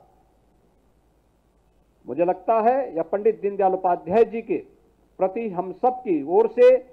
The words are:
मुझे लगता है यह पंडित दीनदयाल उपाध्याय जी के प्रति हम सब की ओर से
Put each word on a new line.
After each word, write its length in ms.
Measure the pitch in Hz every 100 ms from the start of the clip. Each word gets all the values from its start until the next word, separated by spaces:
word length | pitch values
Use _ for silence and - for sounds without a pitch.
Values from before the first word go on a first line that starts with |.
| _ _ _ _ _ _ _ _ _ _ _ _ _ _ _ _ _ _ _ _ -
मुझे 200 | 131 175
लगता 340 | 185 - 226
है 360 | 220 262 - 160
यह 60 |
पंडित 400 | 165 202 214 202
दीनदयाल 320 | 196 202 190
उपाध्याय 500 | 185 185 175 160 208
जी 180 | 220 226
के 160 | - 151 - _ _ _ _ -
प्रति 300 | 190 226 226
हम 220 | 175 185
सब 260 | 180 254 254
की 240 | 220 160 139
ओर 180 | 190 226
से 280 | - 247 254 -